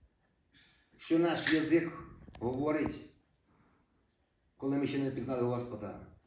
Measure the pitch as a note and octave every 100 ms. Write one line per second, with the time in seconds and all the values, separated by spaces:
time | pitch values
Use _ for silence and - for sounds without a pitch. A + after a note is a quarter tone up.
0 | - _ _ _ _ _ - _ _ -
1 | - E3 E3+ D#3 - D#3 - E3 E3+ -
2 | - - - - A#2 C3 D3+ D#3 C3 -
3 | - - _ _ _ _ _ _ _ _
4 | _ _ _ _ _ _ C#3 C#3 C#3 C#3
5 | C3+ C3 B2+ B2+ A#2+ B2 A#2+ G#2+ G#2 F#2+
6 | - -